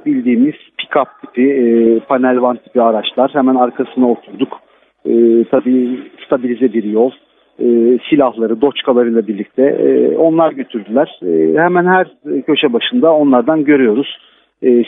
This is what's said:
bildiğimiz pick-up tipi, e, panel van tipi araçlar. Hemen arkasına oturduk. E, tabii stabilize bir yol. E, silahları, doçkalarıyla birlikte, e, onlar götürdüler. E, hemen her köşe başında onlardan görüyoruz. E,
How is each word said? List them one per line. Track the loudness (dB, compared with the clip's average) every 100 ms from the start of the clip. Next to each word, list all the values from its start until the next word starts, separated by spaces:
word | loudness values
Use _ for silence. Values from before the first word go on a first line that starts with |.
| -2
bildiğimiz | -2 0 0 0 -2 _ -14
pick-up | -4 -4 -4 -8
tipi, | -10 -2 0
e, | 2 2 2 2 2
panel | 0 -2 0 0
van | 0 -4
tipi | -4 0
araçlar. | 0 0 -4 -2 0
Hemen | 0 0 0
arkasına | 0 -2 -6 0 0
oturduk. | 0 -8 -8 -8 -8 _ _ _ _ -2
E, | 2 4 2
tabii | 2 -2 0 0 -2 -6 -12 -20 -6
stabilize | -4 -4 -2 -2
bir | -2
yol. | -2 0 -2 -4 _ _ _ -4
E, | 0 2 2 0 0
silahları, | 0 0 -2 -4 0
doçkalarıyla | -2 -2 -2 0 0 0 -2
birlikte, | -6 -6 -2
e, | 0 2 0 2 0 2
onlar | 2 2 0
götürdüler. | -2 -10 -12 -4 -2 -2 -6
E, | -4 0 0 0
hemen | 0 0 2
her | 0 -2 -8 -8 -6 -4
köşe | -2 0
başında | -2 -2 0 2
onlardan | 2 2 2 0 0
görüyoruz. | 2 2 2 0 -4 -12 _ _ _ _
E, | 0 0